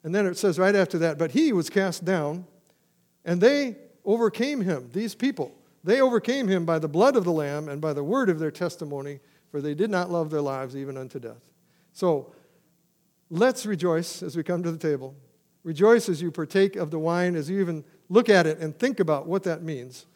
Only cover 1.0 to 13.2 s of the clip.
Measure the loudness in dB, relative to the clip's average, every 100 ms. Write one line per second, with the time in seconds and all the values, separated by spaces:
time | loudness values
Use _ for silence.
1 | 0 0 0 2 2 2 0 0 0 -2
2 | -2 0 -2 -6 -12 _ _ _ _ _
3 | _ _ -4 4 4 4 -2 -6 -20 _
4 | -2 2 2 0 -2 -2 -2 -4 -6 -6
5 | -6 -2 -4 -2 -8 -10 _ _ 0 2
6 | 4 2 0 -2 0 0 0 -2 0 4
7 | 4 4 0 -2 -2 -6 -8 -6 -4 -4
8 | -2 0 0 0 -4 -4 -8 -6 -10 -10
9 | -10 -14 _ _ _ -6 -6 -2 0 0
10 | -2 -4 -2 -2 -2 -4 -8 -10 -10 -10
11 | -12 -12 -14 -18 _ _ _ _ _ -2
12 | 0 0 -4 -20 _ _ _ _ _ _
13 | _ _